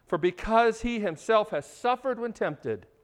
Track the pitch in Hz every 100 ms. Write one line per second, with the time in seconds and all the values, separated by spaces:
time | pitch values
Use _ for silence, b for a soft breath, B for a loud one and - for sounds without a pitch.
0 | b 170 180 180 214 226 233 226 240 233
1 | 202 156 - 220 214 156 - - 240 247
2 | 269 240 240 - 180 147 117 107 - _